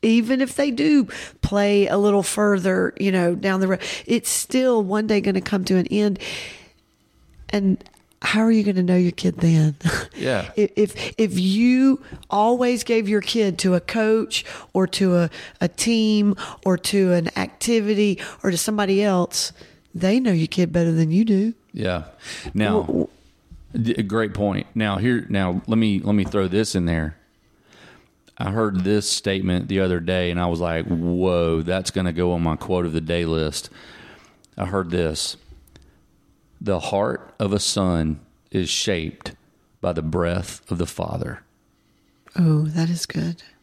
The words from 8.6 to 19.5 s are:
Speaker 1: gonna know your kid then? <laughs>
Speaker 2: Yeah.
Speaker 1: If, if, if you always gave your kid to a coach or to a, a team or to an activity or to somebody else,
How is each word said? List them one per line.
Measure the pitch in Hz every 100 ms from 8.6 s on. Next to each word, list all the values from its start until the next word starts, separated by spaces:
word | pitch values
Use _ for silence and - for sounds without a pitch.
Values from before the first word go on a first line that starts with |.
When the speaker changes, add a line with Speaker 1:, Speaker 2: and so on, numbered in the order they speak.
Speaker 1:
gonna | 208 185
know | 180 180
your | 180
kid | - 185 175
then? | 170 160 156 143
<laughs> | 165 - - -
Speaker 2:
Yeah. | - 113 85 -
Speaker 1:
If, | 208 -
if, | 208 - - -
if | 214 185
you | 185 196 247 254 269 269 - - -
always | 202 220 247 247 247
gave | - 226 202
your | 208
kid | 190 233 202 170
to | 190 180
a |
coach | - 226 220 220 220 - - - -
or | 190 185
to | - 190 175
a, | 165 - - -
a | 175
team | - - 226 220 214 208 190 - - 196
or | 180
to | - 202 190
an | 180 165 -
activity | 190 - - 233 208 208 208 180 - -
or | 196
to | 170
somebody | - 208 196 196
else, | 208 185 175 - -